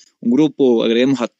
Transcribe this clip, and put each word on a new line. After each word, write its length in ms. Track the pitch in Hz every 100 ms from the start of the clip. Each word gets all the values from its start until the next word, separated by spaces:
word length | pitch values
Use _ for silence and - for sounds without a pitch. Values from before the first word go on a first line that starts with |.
| _ _
un 100 | 117
grupo, 520 | 127 151 - 131 117
agreguemos 360 | 113 117 135 127
a 100 | 113